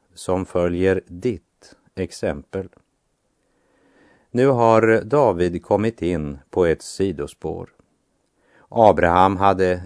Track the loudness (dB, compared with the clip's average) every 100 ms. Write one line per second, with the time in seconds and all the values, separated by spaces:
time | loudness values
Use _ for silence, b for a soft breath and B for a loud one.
0 | _ -16 -6 -4 -4 -4 -2 0 0 -2
1 | -6 -10 -8 -8 _ _ -20 _ _ -12
2 | -10 -8 -8 -8 -10 -12 -12 _ _ _
3 | _ _ _ _ b b b b b b
4 | b b b 0 2 4 4 4 4 2
5 | 0 0 0 0 -2 -4 -2 -2 -2 -4
6 | -6 -4 -6 -10 _ -2 0 -2 -6 -6
7 | -6 -6 -12 -12 -12 -12 -14 _ _ _
8 | _ _ _ b b b b 4 4 6
9 | 2 4 4 4 0 2 0 -2